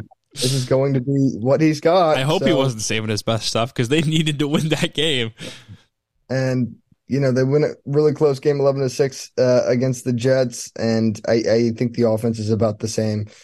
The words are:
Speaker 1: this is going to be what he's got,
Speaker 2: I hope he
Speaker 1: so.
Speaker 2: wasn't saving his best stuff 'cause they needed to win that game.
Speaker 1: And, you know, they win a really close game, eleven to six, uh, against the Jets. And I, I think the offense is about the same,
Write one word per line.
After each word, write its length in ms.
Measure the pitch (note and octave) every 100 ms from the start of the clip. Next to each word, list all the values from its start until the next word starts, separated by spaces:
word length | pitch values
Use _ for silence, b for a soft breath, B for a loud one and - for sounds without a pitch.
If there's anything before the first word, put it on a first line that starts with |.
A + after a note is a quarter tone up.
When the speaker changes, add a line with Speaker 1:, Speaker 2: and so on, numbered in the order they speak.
| - _ _
Speaker 1:
this 180 | - B2+
is 140 | C3+ B2
going 280 | C3 C#3 C3+
to 40 |
be 300 | B2 C#3 C3+ F#2+
what 220 | A#2 C#3+
he's 180 | D#3 D3+
got, 380 | D#3+ F#3 E3 D3
Speaker 2:
I 60 |
hope 200 | C3+ F3+
he 60 | -
Speaker 1:
so. 80 | D3
Speaker 2:
wasn't 240 | C3+ A2
saving 280 | - A2 A2
his 120 | G#2
best 260 | - A2+ -
stuff 260 | A2+ A#2
'cause 140 | - A#2
they 140 | D3+
needed 380 | D3+ D#3 D#3 C#3
to 80 | C#3+
win 180 | D3+ D#3
that 240 | D3+ F3
game. 380 | - D#3+ C3 A2+ - B B B F#2+ B _ _ _ _
Speaker 1:
And, 460 | C3 C3 B2+ A#2+ - _ _ -
you 120 | C3+
know, 120 | C3+
they 120 | B2+
win 200 | C3 D3
a 60 | D3+ - -
really 280 | C#3+ D3+
close 260 | C#3 D#3 C3+
game, 200 | D3+ C#3+
eleven 220 | C#3 C#3
to 80 | C3
six, 420 | B2+ C#3 - - -
uh, 240 | B2+ B2 -
against 380 | B2 C3 B2+
the 80 | C3
Jets. 580 | A#2+ B2+ C3 B2+ - - -
And 440 | A2+ A2+ A2+ G#2+ -
I, 60 |
I 380 | A2+ - A2 A#2 A2+
think 180 | A#2+ A#2
the 140 | A#2
offense 300 | A2 A#2 A2+
is 100 | G#2+
about 300 | A2 A2 G#2+
the 80 | A2
same, 400 | - A2 G#2+ G#2 B